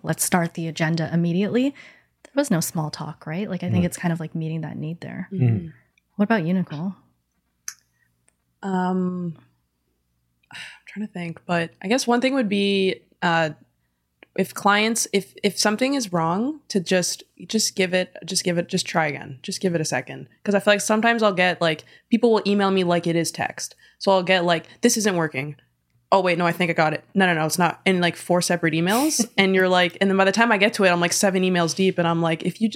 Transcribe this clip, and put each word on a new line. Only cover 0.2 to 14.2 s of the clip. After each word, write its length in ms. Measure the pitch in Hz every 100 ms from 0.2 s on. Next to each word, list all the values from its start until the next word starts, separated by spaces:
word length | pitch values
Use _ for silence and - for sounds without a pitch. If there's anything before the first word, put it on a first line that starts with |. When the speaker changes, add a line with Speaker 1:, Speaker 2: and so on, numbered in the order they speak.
| -
Speaker 1:
start 300 | 185 170 -
the 120 | 165
agenda 420 | 156 160 165 -
immediately." 560 | 170 170 170 202 233 277 - - - _ _
There 100 | - 285
was 160 | 285
no 80 | 165
small 320 | - 175 151
talk, 340 | - 151 - -
right? 240 | 165 214
Like, 140 | 180
I 60 | 175
think 140 | 175
Speaker 2:
Mm. 20 | 175
Speaker 1:
it's 120 | -
kind 140 | 175
of, 80 | 165
like, 160 | 156 165
meeting 240 | 160 160
that 140 | 156 -
need 240 | 151 170
there. 300 | - - 185
Speaker 2:
Mm. 80 | 190
Speaker 3:
Mm-hmm. 260 | 123 110 165 - _ _ _ -
Speaker 1:
What 80 | 202
about 180 | 226 160
you, 80 |
Nicole? 420 | 185 170 147 185 180 _ _ _ _ _ _ - - _ _ _ _ _ _ _ _
Speaker 3:
Um, 720 | 196 185 180 185 180 180 175 160 _ _ _ _ _ _ _ _ _ _ _
I'm 60 | - - - -
trying 220 | 196 214
to 40 |
think, 280 | 180 170 160 -
but 260 | 175 165 -
I 60 | 190
guess 200 | 254 -
one 140 | 240
thing 120 | 262
would 160 | 269 214
be, 520 | 202 202 196 190 - _ _
uh, 300 | 180 165 160 151 _ _ _ _ _ _